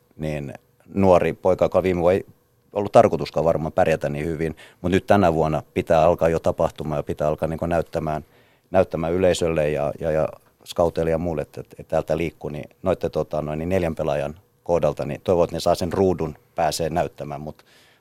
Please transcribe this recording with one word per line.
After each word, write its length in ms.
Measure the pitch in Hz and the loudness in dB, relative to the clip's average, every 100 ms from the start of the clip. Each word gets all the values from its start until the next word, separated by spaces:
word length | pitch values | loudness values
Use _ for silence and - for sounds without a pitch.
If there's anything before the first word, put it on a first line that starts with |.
| _ - | _ -10
niin 360 | 78 76 69 - _ _ - | -8 -6 -8 -14 _ _ -8
nuori 400 | 95 95 87 82 | 0 6 6 4
poika, 320 | 76 95 90 82 | 0 0 2 2
joka 180 | 95 | 2
viime 180 | 90 90 | 2 2
vuonna 160 | 85 98 | 2 2
ei 80 | - _ _ _ _ | -2 _ _ _ _
ollut 180 | 101 101 | -6 4
tarkoituskaan 540 | 120 107 87 76 - 80 | 6 6 2 -2 0 0
varmaan 260 | 80 80 | 0 -2
pärjätä 380 | 85 87 78 73 | 0 2 2 -2
niin 160 | 73 78 | -4 -4
hyvin, 300 | 78 80 78 - _ | -4 -4 -6 -14 _
mut 100 | 90 | 0
nyt 160 | 92 - | 0 4
tänä 260 | 101 90 | 4 4
vuonna 300 | 80 80 76 - | 4 0 -2 -4
pitää 300 | - 87 82 | -6 0 4
alkaa 260 | 80 85 82 | 4 4 2
jo 100 | 82 | 2
tapahtumaan 600 | 92 85 82 - 76 73 | 0 0 -2 -2 -6 -6
ja 40 | |
pitää 240 | 76 85 76 | -6 -4 -4
alkaa, 200 | 78 80 | -2 -4
niinku, 180 | 80 85 | -4 -2
näyttämään, 600 | 85 78 82 78 78 78 _ _ _ _ | -2 -2 -6 -6 -6 -10 _ _ _ _
näyttämään 420 | 95 90 80 82 | 0 0 -2 -2
yleisölle 560 | 87 92 85 85 80 76 | 2 2 2 0 0 0
ja, 240 | 73 71 - | -2 -4 -4
ja, 120 | 80 | -4
ja 160 | 78 76 - _ _ - | -2 -2 -6 _ _ -10
scouteille 460 | - 85 82 82 | -2 0 0 0
ja 60 | 80 | 0
muulle, 240 | 85 76 | -2 -4
että, 200 | 71 - | -6 -12
että 220 | - - | -16 -18
täältä 340 | 76 80 - 80 | -4 -4 0 -2
liikkuu, 320 | 82 - 76 | -2 -6 -10
niin 200 | 73 64 _ | -10 -12 _
noitte, 260 | 92 87 82 | -4 -2 -2
tota, 320 | 80 78 76 | -4 -4 -4
noin, 180 | 76 78 | -4 -6
niin 100 | 82 | -2
neljän 260 | 95 85 76 | 0 0 -2
pelaajan 400 | 78 71 71 80 _ _ | -2 -2 -4 -8 _ _
kohdalta, 420 | - 85 78 71 69 | -2 2 2 0 -6
niin 160 | 71 | -4
toivon, 200 | - 87 | 0 2
että 120 | 82 82 | 2 0
ne 40 | |
saa 160 | 87 85 | 0 0
sen 180 | 87 | 0
ruudun, 420 | 87 95 82 80 73 _ - | 2 2 2 -4 -8 _ -2
pääsee 340 | 78 - 80 | -2 -2 -2
näyttämään, 520 | 82 73 - 71 71 | -2 -4 -6 -12 -12
mut 240 | 76 - _ _ _ _ | -12 -16 _ _ _ _